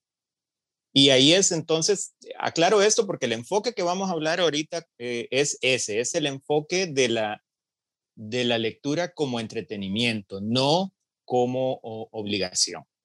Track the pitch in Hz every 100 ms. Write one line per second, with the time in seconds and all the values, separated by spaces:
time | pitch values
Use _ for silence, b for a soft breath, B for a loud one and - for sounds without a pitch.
0 | _ _ _ _ _ _ _ _ _ 135
1 | 139 131 139 180 190 165 147 160 160 196
2 | - _ - - - - 170 208 208 214
3 | 202 165 123 113 120 196 208 226 175 185
4 | 190 165 156 175 170 147 156 170 - _
5 | 120 120 107 127 143 - 127 123 - 104
6 | 123 170 147 135 - 151 147 180 185 135
7 | 123 117 107 104 _ _ _ _ _ _
8 | _ - 107 123 120 117 113 107 139 156
9 | 175 - 143 117 110 113 98 107 98 104
10 | 120 110 101 98 104 123 139 165 190 -
11 | _ _ - 123 123 127 131 131 117 110
12 | 113 110 104 101 90 90 - 85 - _